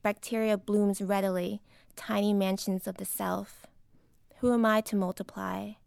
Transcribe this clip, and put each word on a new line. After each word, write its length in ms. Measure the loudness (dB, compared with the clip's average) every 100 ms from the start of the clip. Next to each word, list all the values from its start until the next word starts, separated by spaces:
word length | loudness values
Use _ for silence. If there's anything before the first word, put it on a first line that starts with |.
bacteria 540 | -2 -4 -4 0 2 0
blooms 460 | 2 2 2 0
readily, 580 | 0 0 2 0 -4 -6 _ -20 _ -14
tiny 360 | -4 0 2
mansions 540 | 4 2 0 -2 -4 -4
of 100 | -8
the 80 |
self. 640 | -8 -4 -4 -4 -6 -18 -20 -20 -20 -20 _ _ _ -2
Who 140 | 2
am 120 | 4
I 160 | 4 4
to 140 | 2 0
multiply? 760 | 0 -4 -12 -8 -6 -6 -8 -12